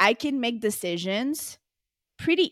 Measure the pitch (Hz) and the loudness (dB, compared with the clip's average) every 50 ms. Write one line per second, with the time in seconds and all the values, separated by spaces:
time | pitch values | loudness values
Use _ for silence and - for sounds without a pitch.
0 | 190 202 233 - - 294 277 277 240 233 240 220 220 208 208 - - 180 170 170 | 4 4 4 2 0 -2 -2 0 -2 -2 -2 0 -2 -2 -2 -2 -4 -4 -4 -2
1 | 175 190 190 214 247 277 302 - - - - - _ _ _ _ _ _ _ _ | -2 -2 -2 -2 -2 -4 -4 -6 -8 -12 -14 -18 _ _ _ _ _ _ _ _
2 | _ _ _ - - 320 339 339 359 - | _ _ _ -6 0 0 4 4 4 2